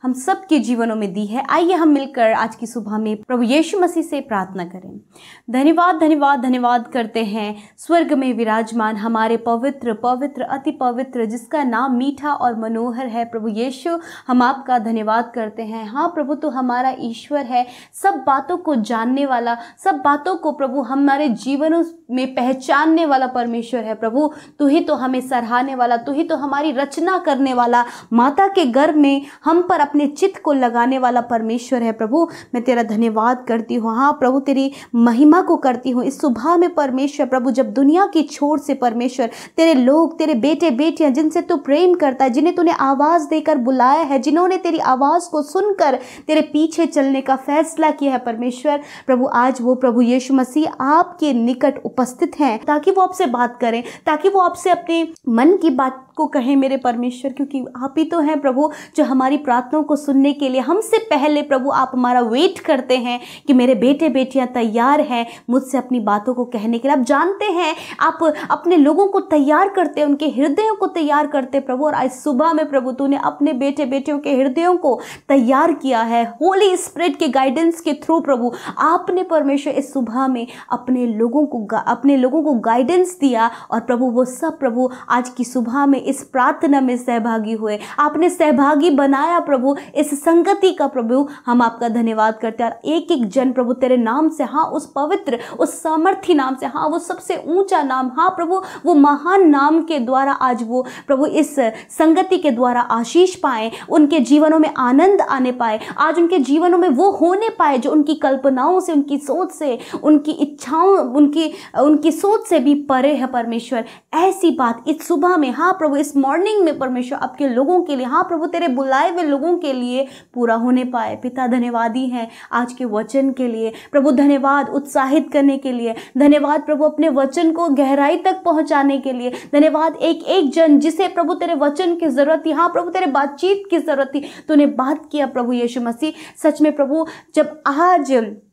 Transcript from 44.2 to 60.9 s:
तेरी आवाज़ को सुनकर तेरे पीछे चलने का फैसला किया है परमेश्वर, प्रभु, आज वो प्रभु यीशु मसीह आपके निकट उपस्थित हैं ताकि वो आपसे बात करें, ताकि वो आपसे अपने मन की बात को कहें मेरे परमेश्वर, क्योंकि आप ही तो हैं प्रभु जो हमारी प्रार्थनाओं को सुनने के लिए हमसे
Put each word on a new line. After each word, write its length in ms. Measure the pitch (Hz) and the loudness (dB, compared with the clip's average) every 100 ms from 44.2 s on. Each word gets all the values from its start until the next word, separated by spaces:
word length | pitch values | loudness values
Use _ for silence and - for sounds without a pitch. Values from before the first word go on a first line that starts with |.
| 302 302 359 370 | 2 2 2 0
तेरी 200 | 359 320 | -2 -2
आवाज़ 520 | - 254 285 339 349 | 0 2 2 2 0
को 120 | 302 | -4
सुनकर 580 | 294 381 415 403 311 247 - - - | -2 -2 -2 2 0 0 -6 -16 0
तेरे 140 | 311 | 0
पीछे 440 | 302 294 320 320 330 | 0 0 0 0 0
चलने 360 | 302 269 269 | 0 0 0
का 140 | 269 262 | 0 -2
फैसला 560 | 262 294 320 - 311 | 0 -2 -2 0 0
किया 200 | 302 277 | 0 -2
है 80 | 254 | -2
परमेश्वर, 640 | 240 226 254 247 302 285 285 - - | -4 -6 -6 -4 -2 -2 -6 -14 -2
प्रभु, 200 | 254 254 | 0 2
आज 340 | 233 254 254 | 2 0 0
वो 140 | 240 254 | 0 2
प्रभु 260 | 262 233 | 2 2
यीशु 320 | 233 254 254 | 2 2 2
मसीह 500 | 269 254 311 311 - | 0 0 -2 -2 -2
आपके 500 | 262 311 349 - 302 | 2 2 2 -2 -2
निकट 480 | 247 233 247 294 285 226 | 0 0 0 0 -2 -8
उपस्थित 540 | - 247 - 349 - | -4 -4 -2 -4 0
हैं 200 | 285 220 - | -2 -2 -2
ताकि 260 | 294 294 | 0 2
वो 100 | 381 | 2
आपसे 240 | 370 370 349 | 0 0 -2
बात 320 | 240 240 247 | 0 -2 -2
करें, 220 | 240 226 240 - - | -2 -2 -8 -8 -4
ताकि 240 | 302 381 | 0 2
वो 100 | 392 | 2
आपसे 280 | 349 349 370 | 0 0 0
अपने 380 | 339 339 330 330 320 - | 0 0 -2 -2 -6 -2
मन 220 | 226 285 381 | 2 4 4
की 120 | 320 | 2
बात 380 | 262 262 262 - - | 0 -2 -4 -18 -6
को 100 | 302 | -2
कहें 280 | 294 240 277 | -2 0 2
मेरे 220 | 269 269 | 2 0
परमेश्वर, 540 | 254 233 247 247 277 | -2 -2 -4 -6 -8
क्योंकि 340 | 262 277 269 247 247 | -6 -6 -6 -8 -8
आप 180 | 262 269 | -6 -2
ही 60 | |
तो 160 | 320 339 | -2 0
हैं 200 | 294 311 | 0 0
प्रभु 280 | 277 254 294 294 - - | 0 0 -2 -4 -8 -2
जो 80 | |
हमारी 340 | 254 262 262 294 | 0 2 2 0
प्रार्थनाओं 460 | 294 240 254 302 | 0 -2 0 -2
को 120 | 302 294 | 0 -2
सुनने 360 | 294 269 277 | 2 2 2
के 160 | 285 277 | 2 -2
लिए 120 | 254 | -2
हमसे 360 | 247 359 440 | 0 -2 2